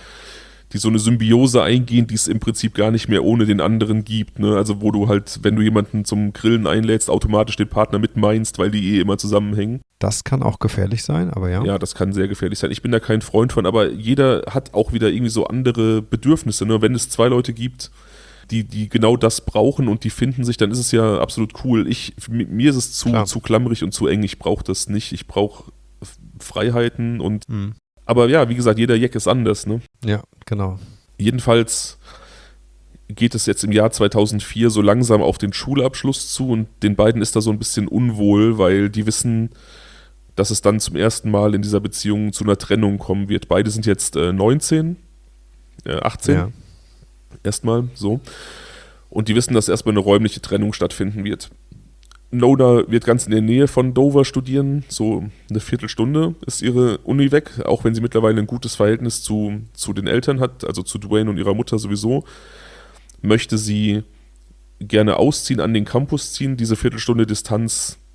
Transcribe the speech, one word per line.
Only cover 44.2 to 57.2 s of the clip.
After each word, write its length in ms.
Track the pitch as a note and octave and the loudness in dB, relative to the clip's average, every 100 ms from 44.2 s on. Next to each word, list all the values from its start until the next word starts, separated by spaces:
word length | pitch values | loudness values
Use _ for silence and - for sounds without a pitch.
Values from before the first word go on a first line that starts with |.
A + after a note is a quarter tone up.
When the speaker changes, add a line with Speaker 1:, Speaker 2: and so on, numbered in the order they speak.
| F2 | 0
Speaker 1:
neunzehn, 640 | F#2+ G#2+ D3 - D#3+ D#3+ F3 - - - _ _ - _ - - | 2 2 2 0 0 -2 -6 -14 -20 -20 _ _ -20 _ -16 -8
äh, 100 | D#2 | -4
achtzehn. 340 | - - - F#2 | -4 -4 0 0
Speaker 2:
Ja. 160 | F#2+ - - - _ - - - - - | 0 -8 -20 -20 _ -20 -20 -20 -20 -10
Speaker 1:
Erstmal 480 | G#2 - A2+ A#2 B2 B2 | -8 -4 -2 -2 -2 -4
so. 260 | G2+ B2 - - - - - - - - - | -4 -4 -6 -20 -20 -20 -20 -20 -20 -20 -10
Und 180 | G#2+ G#2+ | -6 0
die 80 | A2 | 0
wissen, 200 | A#2+ A2+ | 2 0
dass 120 | G#2 | 2
erstmal 260 | A2+ A2+ | 0 0
eine 60 | G#2+ | 0
räumliche 400 | G2 G#2 G#2+ - | 4 4 2 -4
Trennung 320 | - G2+ G#2 | -4 -2 -2
stattfinden 520 | - - - G2+ G#2+ | -2 -4 -4 -6 -6
wird. 260 | G2+ - - - - - - - - - - | -6 -8 -12 -20 -20 -20 -20 -20 -20 -20 -6
Nona 600 | B2 B2 C3+ B2+ A#2+ - | 2 4 6 6 6 4
wird 160 | A#2 A#2 | 0 2
ganz 200 | B2 - | 0 2
in 60 | |
der 100 | A2 | 0
Nähe 260 | A2 B2+ C#3 | 4 4 4
von 260 | - B2+ B2 | 2 0 2
Dover 280 | C#3+ C#3+ | 4 4
studieren, 640 | C3+ C3 B2+ C#3 C#3 C#3+ - | 2 0 -2 -2 0 -2 -6
so 380 | - G#2+ F#2+ G2+ - - | -4 -2 -2 -6 -12 -6
eine 100 | G#2 | -6
Viertelstunde 760 | - - G#2+ - A#2+ D3+ E3 D#3+ - | -4 -6 -6 -2 0 0 0 -4 -10
ist 160 | - | -4
ihre 380 | A2 B2 B2 - | 0 2 2 0
Uni 320 | - C3+ | -2 2